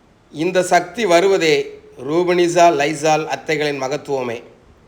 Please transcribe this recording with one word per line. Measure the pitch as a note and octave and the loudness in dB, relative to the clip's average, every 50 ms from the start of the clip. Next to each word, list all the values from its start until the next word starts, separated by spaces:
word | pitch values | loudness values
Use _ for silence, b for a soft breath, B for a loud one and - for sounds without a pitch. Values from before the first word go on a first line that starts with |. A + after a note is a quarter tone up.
| b b _ _ _ _ | b b _ _ _ _
இந்த | - D3 D#3+ F#3 F3 F#3 | -8 -6 -4 -2 0 0
சக்தி | F3+ F3+ F#3 F3 E3+ - - A#3+ A3+ | 0 2 2 2 2 0 -6 -2 0
வருவதே | F3+ E3+ F3 F#3+ G3 F#3+ F3 E3 D#3 D3 C#3 C#3 - - - - - - B2+ B2 C#3 | 2 4 4 4 4 2 2 2 2 2 0 -2 -4 -10 -20 -20 -20 -18 -12 -8 -4
ரூபனிசா | D#3 F3 F3+ F3 F3+ F3 F3 E3+ D#3+ F3 E3+ E3+ D#3 | -2 0 0 2 2 2 2 2 4 4 4 4 4
லைசால் | C#3 C#3+ D#3 D#3+ C#3 D3+ D#3 D#3 D#3 D#3 D#3 | 2 0 -2 -2 -2 0 0 0 0 -2 -4
அத்தைகளின் | C3 - - - D#3 D3 D3+ D3 C#3+ C3+ | -8 -6 -6 -4 -4 -2 -2 -4 -4 -4
மகத்துவமே. | C3 B2+ B2+ A#2+ B2 C#3+ C#3 C3+ B2 A#2+ A#2 A#2+ - - - _ _ _ _ _ _ | -6 -6 -6 -8 -6 -6 -6 -6 -6 -6 -8 -10 -12 -18 -20 _ _ _ _ _ _